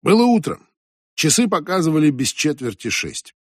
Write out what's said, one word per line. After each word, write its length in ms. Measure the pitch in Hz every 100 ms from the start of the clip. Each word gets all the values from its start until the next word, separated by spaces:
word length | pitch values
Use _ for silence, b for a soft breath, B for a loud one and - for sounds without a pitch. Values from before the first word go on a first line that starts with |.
Было 200 | - 214
утро. 380 | 240 233 - - _ _ _ _ _ -
Часы 320 | 156 139 233
показывали 600 | 156 151 185 165 156 151
без 180 | 131 127
четверти 640 | - 151 147 123 101 113
шесть. 440 | - - - - _